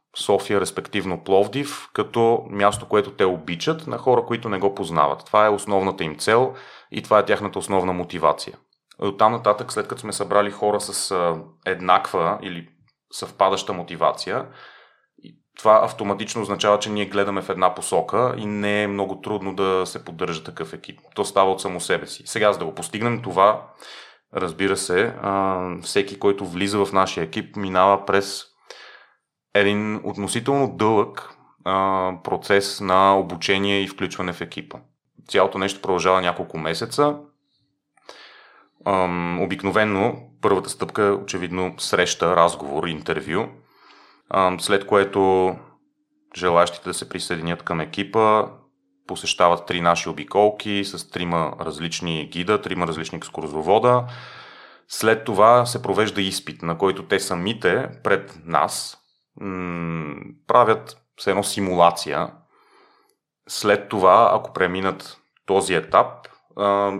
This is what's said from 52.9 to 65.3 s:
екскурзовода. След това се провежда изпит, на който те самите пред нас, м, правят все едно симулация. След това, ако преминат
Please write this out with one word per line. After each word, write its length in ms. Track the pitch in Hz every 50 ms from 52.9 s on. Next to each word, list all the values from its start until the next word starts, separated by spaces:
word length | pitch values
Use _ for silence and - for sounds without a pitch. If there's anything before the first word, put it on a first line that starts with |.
| 80 82 80 - -
екскурзовода. 880 | 82 - - - 78 78 76 73 78 78 82 104 113 117 123 123 123 123 - - - - - - - - - - - - - - _ _
След 360 | _ - - - 110 110 110 -
това 420 | - 104 95 104 113 120 123 117
се 160 | 120 - -
провежда 400 | - 98 95 98 110 104 95 104
изпит, 400 | 98 95 92 - - 82 78 -
на 160 | 85 82 82
който 260 | 82 98 95 92 98 -
те 160 | - 101 92
самите 680 | - - 95 85 87 104 117 120 - 90 92 120 139 - - - -
пред 360 | - 98 95 - - - - -
нас, 520 | 85 82 71 78 85 - - - - - - _ _ _ _ _ _ _ -
м, 720 | - 98 92 92 90 87 87 85 85 82 82 82 78 73 - - - - - _ _
правят 500 | - - 123 120 110 113 113 - - - _ _ _ _
все 120 | - - 104
едно 140 | 92 101 101
симулация. 880 | - - 104 98 92 90 87 87 - - - - 78 71 76 82 - - - _ _ _ _ _ _ _ _ _ _ _ _ _ _ _ _ _ _ _ _ _
След 420 | - - - - 104 104 - - -
това, 420 | 113 101 92 92 92 110 117 90 92
ако 200 | - - - -
преминат 640 | - 92 90 90 95 95 95 92 - - - - - _ _